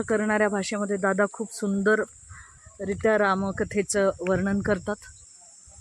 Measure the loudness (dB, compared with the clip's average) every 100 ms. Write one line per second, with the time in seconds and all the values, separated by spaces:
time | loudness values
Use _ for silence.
0 | 0 0 2 2 2 0 -4 -4 -2 0
1 | 0 2 0 -2 -10 -6 -2 0 2 2
2 | 0 -10 -20 -20 -20 -20 -20 -10 -6 0
3 | 2 4 4 2 0 -2 -2 -2 0 2
4 | 2 0 0 0 0 0 0 -2 -2 -8
5 | -10 -20 -20 -20 -20 -20 -20 -20